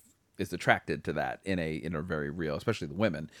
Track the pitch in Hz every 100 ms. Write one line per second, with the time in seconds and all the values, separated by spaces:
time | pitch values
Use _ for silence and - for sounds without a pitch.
0 | - _ _ - 92 87 - 120 - 76
1 | - 76 67 58 95 92 80 78 73 80
2 | 90 78 71 82 78 71 - 107 76 80
3 | 110 78 78 -